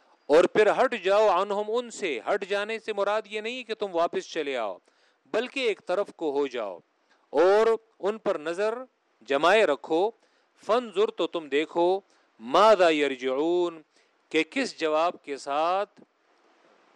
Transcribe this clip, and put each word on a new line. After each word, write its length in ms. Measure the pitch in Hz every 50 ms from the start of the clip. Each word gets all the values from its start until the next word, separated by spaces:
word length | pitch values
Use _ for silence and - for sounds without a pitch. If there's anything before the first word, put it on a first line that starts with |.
| _ _ _ _ _
اور 180 | - 147 165 185
پھر 260 | - - 208 214 202
ہٹ 240 | 160 180 247 269 208 202 170
جاؤ، 240 | 190 196 208 220 208
عنہم 360 | 175 175 196 208 196 202 214 214
ان 220 | 220 247 240 233
سے، 300 | - - 214 165 135 107 98
ہٹ 180 | 127 196 202 202 180
جانے 300 | 202 202 208 214 226 220
سے 140 | - 226
مراد 300 | 214 202 196 202 208 220 214
یہ 160 | 202 214 214
نہیں 220 | 214 226 247 262
کہ 120 | 226 226 220
تم 120 | - 214 196
واپس 400 | 175 165 170 175 - 190 165 -
چلے 240 | - 170 147 139 131
آؤ، 220 | 123 110 101 90 - _ _ _ _ _ _ _ _ _
بلکہ 340 | 131 - 214 247 247 - 277
ایک 200 | 254 220 185 - -
طرف 240 | - 180 196 202 - -
کو 140 | - 170 151
ہو 160 | 139 143 143
جاؤ 320 | 135 120 120 107 98 90 82 _ _ _ _ _ _ _ _ _ -
اور 360 | - 143 170 190 202 214 226 226 226 214 _ _ _ -
ان 200 | 165 196 220 214
پر 200 | - 208 180 156
نظر 360 | 147 160 170 180 208 220 226 247 262 _ _ _ _ _ _ _ 113
جمائے 380 | - 139 139 160 170 202 220 208
رکھو، 440 | 156 143 - - - 156 165 196 226 - _ _ _ _ _ _ _ _ _ -
فانظر، 440 | - 214 254 247 220 170 190 214 220
تو 160 | - - 175
تم 220 | - - 170 156 139
دیکھو، 520 | 135 147 160 - - 175 170 175 190 196 _ _ _ _ _ _ _ -
ماذا 500 | 113 120 147 180 208 220 214 180 180 165
یرجعون، 880 | 160 147 143 139 135 123 127 131 131 135 156 170 175 180 175 175 165 160 151 _ _ _ _ _ _ _ _ -
کہ 140 | - 156 160 156
کس 300 | - 269 254 196 - -
جواب 440 | 160 156 151 156 165 180 175 - -
کے 120 | 147 139
ساتھ 640 | 127 - 143 139 151 160 170 185 196 208 196 _ - - _ _ _ _ _ _ _ _ _ _ _ _ _ _ _ _ _ _